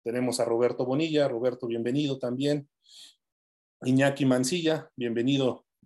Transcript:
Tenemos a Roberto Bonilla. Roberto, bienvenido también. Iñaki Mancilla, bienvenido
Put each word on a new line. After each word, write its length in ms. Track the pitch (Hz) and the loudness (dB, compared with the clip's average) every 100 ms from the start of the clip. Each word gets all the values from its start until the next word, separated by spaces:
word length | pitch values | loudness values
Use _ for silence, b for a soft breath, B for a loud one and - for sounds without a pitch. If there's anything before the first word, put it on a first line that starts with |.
Tenemos 340 | - 120 127 117 | -6 -2 -2 0
a 60 | |
Roberto 420 | 117 117 120 120 127 | 0 2 0 0 -2
Bonilla. 400 | 135 165 151 139 | -2 0 0 0
Roberto, 400 | 120 127 123 120 | 0 -2 -4 -4
bienvenido 540 | 117 117 139 147 131 | -4 -2 -2 -2 -2
también. 480 | 123 127 143 147 143 _ B B B B _ _ _ _ _ - | -4 -2 0 -2 -4 _ B B B B _ _ _ _ _ -8
Iñaki 400 | 131 131 139 139 | 0 4 4 4
Mancilla, 640 | 135 127 127 180 160 156 - | 2 2 2 0 0 0 -4
bienvenido 720 | - 120 113 123 139 131 - _ _ | -8 -4 -2 0 2 0 -2 _ _